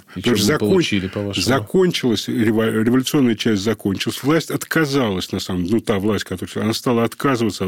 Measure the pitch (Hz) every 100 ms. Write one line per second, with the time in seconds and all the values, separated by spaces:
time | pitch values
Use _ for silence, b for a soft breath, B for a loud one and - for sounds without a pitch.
0 | - 92 117 107 101 147 107 190 - 101
1 | 92 107 101 98 90 135 107 185 185 -
2 | 127 104 - 123 110 110 113 110 117 127
3 | 131 151 123 104 120 104 107 107 101 95
4 | 117 - 131 160 - 143 - 165 147 139
5 | 113 92 - 95 - 90 90 110 - 101
6 | 104 98 - 92 101 107 107 110 135 117
7 | 117 - 143 120 113 -